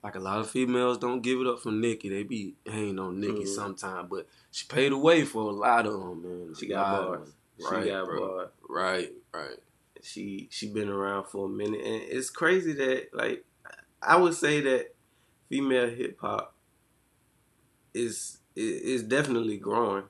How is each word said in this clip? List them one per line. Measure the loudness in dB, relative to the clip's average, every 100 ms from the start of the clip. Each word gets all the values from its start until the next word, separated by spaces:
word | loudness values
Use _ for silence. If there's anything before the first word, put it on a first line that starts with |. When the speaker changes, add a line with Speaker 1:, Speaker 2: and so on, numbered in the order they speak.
Speaker 1:
Like, | -10 -8
a |
lot | -2 -2
of | -2
females | 0 2 4 4 2
don't | -2 -2
give | 0 2
it | 0
up | -2
for | -2
Nicki. | 0 0 0 -4
They | -6
be | -4 -6 -8 -12
hating | -8 -4 -4 -2
on | -4 -2
Nicki | -2 -2
Speaker 2:
Mm-hmm. | -4 -4
Speaker 1:
sometimes, | -6 -6 -8 -8 -6
but | -8 -8 _ _
she | -12 -2
paved | 2 2
the | 6
way | 6 6 4
for | -2 -2
a |
lot | 2 6 6 4
of | -2
'em, | -6 -8
man. | -8 -10 -10 -10
Speaker 2:
She | -4
Speaker 1:
A |
Speaker 2:
got | 0 2
Speaker 1:
lot | 2
of | 0
Speaker 2:
bars. | -4 -10
Speaker 1:
'em. | _ _ -10
Speaker 2:
She | -4 0
Speaker 1:
Right, | 0
Speaker 2:
got | -2 -2
Speaker 1:
bro. | -2 -4
Speaker 2:
bars. | -4 -8 _ -6
Speaker 1:
Right, | -2 0 0 -2 -10 _
right. | -10 -10 -12 _ _ _ -20
Speaker 2:
She, | -14 -10 -8 -8 -10
she | -10 -6
been | -4 -2
around | -2 -2 -2 -4
for | -6 -4
a |
minute, | -2 -2 -2
and | -4 -6
it's | -4 -6 -6
crazy | 0 2 4 2
that, | 0 0 0 -2
like, | -2 -2 -2 -8 _ -20 -20 _ _
I | 6 8
would | 8 6
say | 4 4
that | 4 2 2 -12 _ _ _ _ _
female | 0 4 4 4
hip | 0 -6 -4
hop | -4 -4 -6 _ _ _ _ _ _ _ _ _ _ _ _ _ _
is, | -4 -2 -4 -10 -12 _ -4
i-, |
is | -2 -2 0 -2
definitely | 2 2 4 0 0 -2
growing. | 0 2 2 0 -6